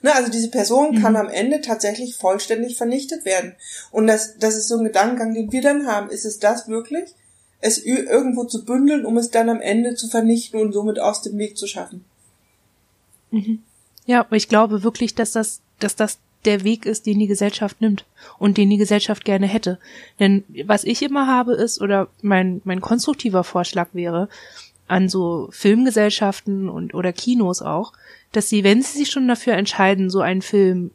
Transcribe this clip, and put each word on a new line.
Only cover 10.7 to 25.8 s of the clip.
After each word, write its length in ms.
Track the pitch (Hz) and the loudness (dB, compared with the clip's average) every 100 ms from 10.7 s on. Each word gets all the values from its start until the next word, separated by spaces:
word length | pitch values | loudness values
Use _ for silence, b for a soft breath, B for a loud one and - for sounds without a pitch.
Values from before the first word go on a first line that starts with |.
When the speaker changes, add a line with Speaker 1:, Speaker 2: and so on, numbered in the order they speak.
Speaker 1:
somit 260 | 202 214 208 | 0 -2 0
aus 220 | 208 214 | -2 -2
dem 160 | 202 208 | -6 -6
Weg 200 | 208 - | -8 -8
zu 100 | 202 | -10
schaffen? 360 | 190 180 180 - _ _ _ _ _ _ _ _ _ _ _ _ | -10 -12 -16 -20 _ _ _ _ _ _ _ _ _ _ _ _
Speaker 2:
Mhm. 340 | 220 208 220 - _ _ _ - | -4 -2 -4 -8 _ _ _ 0
Ja, 140 | 240 | 2
aber 160 | 226 220 | 2 0
ich 140 | - | 2
glaube 340 | 214 220 214 | 4 4 2
wirklich, 320 | 226 - 233 - | -2 -2 -4 -2
dass 160 | 220 | -2
das, 300 | 226 220 - _ _ | -2 -4 -8 _ _
dass 160 | 208 - | -6 -2
das 220 | 214 - _ _ | -4 -4 _ _
der 200 | 214 208 | 0 2
Weg 240 | 202 220 - | 0 0 -2
ist, 180 | 214 214 | -4 0
den 140 | 202 | 0
die 80 | 202 | 2
Gesellschaft 540 | 202 208 - 202 - | 0 0 -2 -6 -2
nimmt 220 | 220 202 - B B B | 0 0 -6 B B B
und 180 | 208 208 | 2 4
den 140 | 202 | 4
die 60 | 208 | 4
Gesellschaft 480 | 208 208 - 202 - | 4 2 0 -4 -2
gerne 200 | 196 196 | 0 0
hätte. 320 | 220 180 185 B B B - | 0 -2 -6 B B B 0
Denn 240 | 196 196 - - 185 | 2 2 0 -8 0
was 180 | 208 - | 0 0
ich 180 | 233 | -4
immer 240 | 285 277 269 | -2 0 2
habe 260 | 247 240 | 2 2
ist, 260 | - 226 - | 0 -2 -2
oder 260 | 202 196 - _ | -2 0 -2 _
mein, 380 | 202 190 185 180 | 0 2 2 -2
mein 180 | 190 185 | -4 -6
konstruktiver 640 | - 233 302 277 226 185 | -2 0 0 -2 0 0
Vorschlag 460 | 175 180 175 180 175 | 0 -2 -2 -4 -4
wäre, 340 | 180 170 170 202 B B B B _ - | -6 -4 -2 -4 B B B B _ -2
an 200 | 185 185 | 0 2
so 420 | 185 170 170 - | 0 -2 -4 -6
Filmgesellschaften 1160 | - 202 220 | 0 2 4